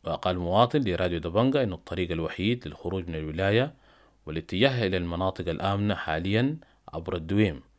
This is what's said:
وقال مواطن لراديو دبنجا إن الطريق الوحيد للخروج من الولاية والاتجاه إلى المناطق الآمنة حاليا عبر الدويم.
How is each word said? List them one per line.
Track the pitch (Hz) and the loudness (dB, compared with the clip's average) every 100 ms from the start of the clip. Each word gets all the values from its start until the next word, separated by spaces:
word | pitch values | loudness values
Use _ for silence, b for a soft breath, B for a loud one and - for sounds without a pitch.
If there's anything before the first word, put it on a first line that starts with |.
وقال | - 80 90 90 | -4 -2 -2 0
مواطن | 85 98 123 156 | 2 4 4 4
لراديو | 113 85 90 85 | 0 0 0 0
دبنجا | 82 92 127 143 | 0 2 2 2
إن | 120 | -2
الطريق | 87 - 87 87 | -4 -8 -4 -2
الوحيد | 82 80 - 98 120 78 | -2 -4 -2 -2 -2 -6
للخروج | 80 87 95 85 | -8 -6 -6 -6
من | 80 | -6
الولاية | 78 78 95 110 139 b b b b b - | -6 0 2 2 0 b b b b b -8
والاتجاه | 78 82 92 135 127 101 | -8 -4 2 2 4 0
إلى | 92 | 0
المناطق | 85 85 95 - 85 | 0 0 -2 -2 -4
الآمنة | 82 98 101 104 98 | -2 0 0 0 -2
حاليا | - 80 90 107 131 160 b b - | -2 -2 2 2 2 -2 b b -12
عبر | 82 82 92 | -10 -6 -6
الدويم. | 80 98 104 69 - | 0 4 4 2 -12